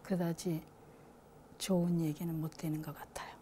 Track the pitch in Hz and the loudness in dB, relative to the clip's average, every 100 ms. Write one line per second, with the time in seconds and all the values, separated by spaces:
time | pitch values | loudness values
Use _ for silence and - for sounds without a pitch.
0 | - 185 175 165 185 160 - - - - | 0 0 2 0 0 -2 -4 -20 -20 -20
1 | - - - - - - - 185 170 170 | -20 -20 -20 -20 -20 -10 2 4 6 4
2 | 160 151 175 160 156 - 160 156 151 143 | 2 0 -2 -2 -2 -4 -2 -2 -4 -10
3 | - - - - | -10 -10 -10 -14